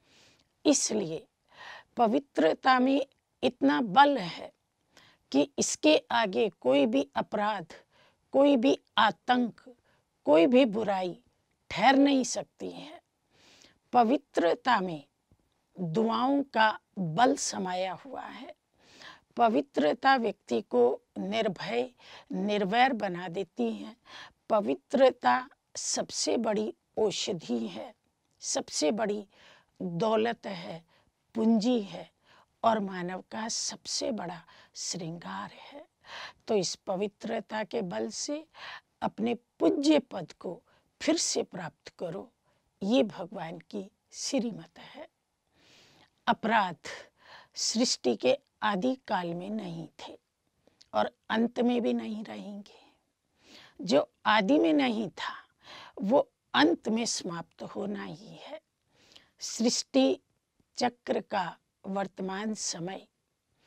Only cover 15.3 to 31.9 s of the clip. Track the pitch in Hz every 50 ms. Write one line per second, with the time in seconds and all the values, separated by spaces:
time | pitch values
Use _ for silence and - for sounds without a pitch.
15.3 | _ _ _ _ _ _ _ _ - 185 180 160 160 220 220 226 226 226 247 269
16.3 | 285 285 277 - - 220 220 214 208 - _ _ - 202 180 160 156 226 247 269
17.3 | 285 - - - - 208 185 180 180 185 185 185 170 - - 269 - - - -
18.3 | - 208 269 349 - _ _ _ _ _ _ _ - - - - - - _ _
19.3 | - 240 233 220 226 294 277 _ - - 294 294 269 - - 269 269 247 226 202
20.3 | - _ _ - 240 226 - - 240 247 240 247 - - _ _ - 208 185 190
21.3 | 214 226 220 214 156 - 160 185 233 240 254 254 _ _ - - - - - -
22.3 | 185 185 196 208 208 202 208 180 220 240 254 269 254 202 208 190 175 175 185 180
23.3 | 170 196 185 - _ - 233 226 220 202 202 220 233 _ _ - - - - -
24.3 | _ _ _ - 226 208 202 247 - - _ - - 254 262 254 247 - - 247
25.3 | 247 254 254 285 _ _ _ _ - - - - - 240 175 - - - - -
26.3 | - 247 214 220 202 214 214 226 - _ _ _ - 220 220 190 165 - - -
27.3 | 196 160 - - 240 226 226 196 175 202 - 240 - _ _ _ _ _ _ _
28.3 | _ - - - - 269 262 - - - 302 294 220 214 220 196 208 214 196 _
29.3 | _ _ - - - _ _ _ _ - 190 175 170 170 226 220 226 220 220 233
30.3 | 233 - - 214 190 170 180 208 170 165 _ _ _ _ _ _ _ _ _ _
31.3 | - 226 220 226 233 208 202 254 247 226 196 175